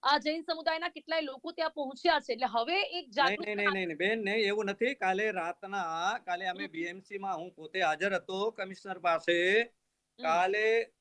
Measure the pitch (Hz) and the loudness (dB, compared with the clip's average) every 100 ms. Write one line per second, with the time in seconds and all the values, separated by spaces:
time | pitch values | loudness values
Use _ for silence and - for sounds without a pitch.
0 | 262 294 285 320 311 320 330 320 339 320 | 2 2 2 -2 -2 -2 -2 -2 -4 -8
1 | - 320 294 269 339 339 320 320 269 269 | -4 -2 -2 -6 -10 -4 -4 -4 -6 -2
2 | 349 302 277 233 254 233 233 370 571 339 | 2 2 2 -2 0 0 2 0 0 -4
3 | 277 208 269 214 - 208 202 190 175 156 | -6 2 2 2 -2 0 2 2 -2 0
4 | 185 226 196 214 202 208 196 202 240 277 | 0 0 0 2 2 0 -2 0 -2 0
5 | 190 185 214 185 170 175 196 196 170 165 | 0 2 0 -2 -4 -6 -6 -4 -4 -2
6 | 180 226 180 175 185 180 190 160 170 185 | 0 -2 -4 -4 -2 -4 -6 -6 -8 -8
7 | - 202 196 170 180 170 160 190 170 151 | -12 -8 -6 -6 -8 -14 -8 0 2 2
8 | 196 185 - 190 214 220 190 185 196 185 | 0 0 -2 -2 -2 -2 -10 -10 -10 -2
9 | 175 165 - 170 180 208 233 _ _ _ | 2 2 4 4 4 4 2 _ _ _
10 | _ - 160 170 185 208 220 226 220 _ | _ -6 0 2 4 2 4 2 0 _